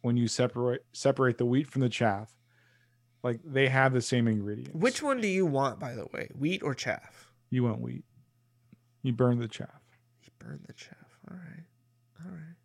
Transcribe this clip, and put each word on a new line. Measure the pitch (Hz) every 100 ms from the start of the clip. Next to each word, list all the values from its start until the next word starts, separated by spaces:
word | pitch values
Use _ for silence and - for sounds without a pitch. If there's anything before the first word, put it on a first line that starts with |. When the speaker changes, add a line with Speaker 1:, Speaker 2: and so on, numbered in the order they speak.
Speaker 1:
when | 123 120
you | 117
separate, | - 123 120 123 123 _
separate | - 135 135 127 120
the | 120
wheat | 127 151
from | 143
the | 127
chaff, | - 113 101 110 _ _ _ _ _ _ _ _ _
like, | 123 117 165
they | 135 135
have | 131 131
the | 127
same | - 127 117
ingredients. | 107 101 107 127
Speaker 2:
Which | 160 220 -
one | 294 262
do | 220
you | 185 180
want, | 135 139 104
by | 131
the | 113 85
way? | - - -
Wheat | 147 190
or | -
chaff? | 131 - - - - - _ _
Speaker 1:
You | 127
want | 120 113
wheat. | 120 123 - _ _ _ _ _ _ - _ _
You | 131
burn | 117 127 120
the | 117
chaff. | - - - _ _ _ _
Speaker 2:
You | _ _
burn | - 147 -
the |
chaff. | - - - - _ -
All | 180
right. | 170 - 165 _ _ _ _ _ 175
All |
right. | 175 160 170